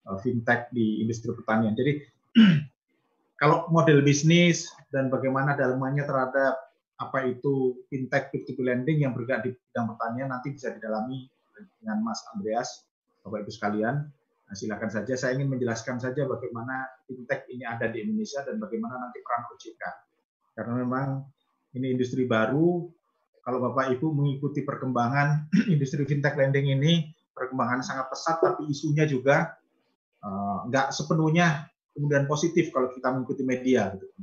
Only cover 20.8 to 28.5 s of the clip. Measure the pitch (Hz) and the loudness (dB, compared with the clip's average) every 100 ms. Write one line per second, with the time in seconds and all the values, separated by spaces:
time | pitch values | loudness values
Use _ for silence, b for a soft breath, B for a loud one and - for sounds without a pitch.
20.8 | 123 131 139 135 - _ _ _ _ 127 | -2 -2 -2 -6 -8 _ _ _ _ -6
21.8 | 131 127 120 131 120 110 110 143 170 175 | -2 0 0 0 2 2 2 4 2 2
22.8 | 170 - _ _ _ _ - 127 123 120 | -4 -12 _ _ _ _ -4 -2 0 0
23.8 | 131 127 156 143 143 135 143 - - - | 0 0 0 2 0 0 -4 -4 -4 -4
24.8 | 131 123 120 143 147 151 - 196 - 151 | -2 0 2 2 2 0 2 2 4 2
25.8 | 135 147 139 143 143 147 135 139 139 135 | 2 -2 0 0 2 2 2 4 2 2
26.8 | 151 170 160 - _ - 127 131 120 127 | 4 2 0 -10 _ -10 -6 -2 0 -2
27.8 | 139 131 - 139 165 165 185 | -4 -6 -6 -4 -2 2 2